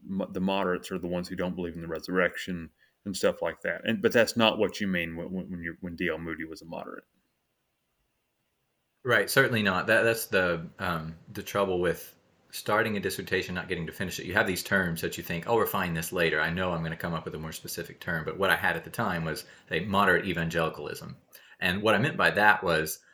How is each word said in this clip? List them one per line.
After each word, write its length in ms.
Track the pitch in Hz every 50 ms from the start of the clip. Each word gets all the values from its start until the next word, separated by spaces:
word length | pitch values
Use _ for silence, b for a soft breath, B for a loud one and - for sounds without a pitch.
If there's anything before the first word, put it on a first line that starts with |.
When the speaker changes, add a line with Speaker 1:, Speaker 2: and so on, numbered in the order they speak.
| -
Speaker 1:
mo-, 240 | - 95 95 92 -
the 120 | 92 92
moderates 500 | 92 98 98 98 95 92 90 87 - -
are 80 | 95 90
the 80 | 87
ones 220 | 90 90 87 90 -
who 80 | -
don't 180 | 90 90 92 87
believe 200 | 90 87 85 82
in 60 | 85
the 60 | 82
resurrection 800 | 82 80 78 - - 92 92 87 85 - - - 95 90 85 82 80 b b b b b b _
and 100 | 101 92
stuff 260 | - - 98 87 -
like 200 | 85 85 80 -
that. 200 | - 87 85 82 -
And, 160 | - 113 98
but 100 | 113 110
that's 240 | - 120 110 - -
not 220 | 117 113 110 -
what 240 | 107 104 90 - -
you 60 | 104
mean 280 | 98 92 87 85 82 82
when, 160 | 85 85 -
when, 200 | 92 92 - -
when 120 | 92 85 82
you're, 140 | 85 85 -
when 160 | 95 90 85
D 140 | 82 92 82
L 80 | 80
Moody 260 | 82 85 82 80 80 80
was 180 | 78 80 76
a 40 | 82
moderate. 400 | 82 82 - - - - - - _ _ _ _ _ _ _ _ _ _ _ _ _ _ _ _ _ _ _ _ _ _ _ _ _ _ _ _ _ _ _ _ _ _ _ _ _ _ _ -
Speaker 2:
Right, 220 | 127 117 107 101 -
certainly 320 | - 139 135 117 120 110
not. 240 | 104 98 92 90 -
That, 160 | 107 110 104
that's 240 | 107 117 113 113 -
the, 400 | - - 95 92 87 85 82 85 85 - -
um, 340 | 98 90 85 80 78 80 82 - - -
the 120 | 107 101 95
trouble 360 | - - 101 101 95 92 90
with 360 | 90 85 82 - - - - _ _ _ _ _ _ _
starting 480 | - - - - 107 107 113 113 104
a 20 | 101
dissertation, 540 | 92 95 - - 92 - 95 92 - - 90
not 140 | 90 - -
getting 160 | 90 85 82
to 80 | 82 -
finish 240 | - 98 92 -
it. 80 | - -
You 80 | - 98
have 140 | 107 110
these 160 | 98 90 - -
terms 360 | - 101 95 92 87 82 -
that 140 | - 85 -
you 80 | - 85
think, 240 | - 87 85 85
"I'll 120 | - 117 113
refine 340 | 101 - - 98 92 87 82
this 180 | 82 80 -
later. 300 | 90 90 85 80 76 78
I 80 | 78 82
know 220 | 85 92 92 90
I'm 100 | 87 82
gonna 160 | 82 80 80
come 160 | - - 87 82
up 100 | 80 -
with 120 | 87 82
a 40 | 78
more 120 | 80 80
specific 480 | 78 - - 90 - 87 82 - - -
term." 260 | - 92 85 82 78
But 140 | - - 90
what 100 | 95 92
I 60 | 85
had 200 | 82 101 90 82
at 80 | 82 -
the 60 | 82
time 340 | - - 113 101 87 82 80
was 220 | 78 78 - - B B B B -
a 120 | 90 80
moderate 440 | 85 - 98 98 101 95 87 85 -
evangelicalism. 880 | 98 82 82 82 82 82 85 80 78 - - 73 73 - - - - - - _ _ B B B B B B
And 240 | - 90 90 101 104
what 100 | 110 107
I 60 | 101
meant 180 | 131 156 135
by 140 | 98 90 85
that 320 | 82 101 104 107 101 - 95
was 340 | 87 82 78 78 78 - b b b